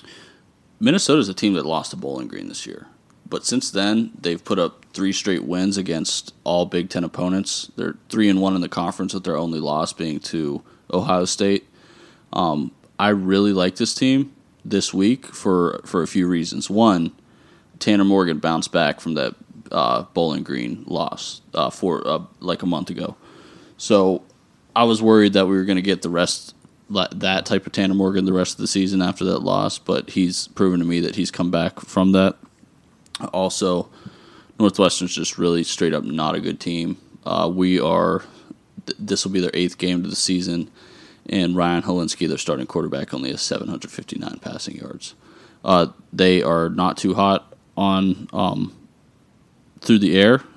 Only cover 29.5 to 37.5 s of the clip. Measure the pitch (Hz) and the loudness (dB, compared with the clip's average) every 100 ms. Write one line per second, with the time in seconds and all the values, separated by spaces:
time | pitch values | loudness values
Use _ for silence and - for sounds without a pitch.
29.5 | 95 104 - - - - - 90 90 - | 0 0 -4 -4 -4 -2 0 0 -2 -6
30.5 | - 98 90 85 85 85 - 90 - 87 | -2 0 2 0 -2 -2 -2 -4 -2 -2
31.5 | 87 85 - - - 92 95 95 - - | 0 -2 -6 -6 2 4 6 4 0 -12
32.5 | _ _ _ _ _ _ - - 90 92 | _ _ _ _ _ _ -14 -8 -4 -2
33.5 | - 95 90 - - - - - - - | 0 0 0 -4 -12 -20 -20 -20 -20 -12
34.5 | - 107 - 92 - 90 - 80 - 87 | 0 2 4 2 2 -4 -4 -6 -2 0
35.5 | 85 85 - 85 76 - 78 78 85 87 | 2 0 0 0 0 -4 -2 -2 -2 -4
36.5 | - - 85 85 92 - - - 85 82 | -6 -6 -4 -4 -6 -12 -14 -4 0 0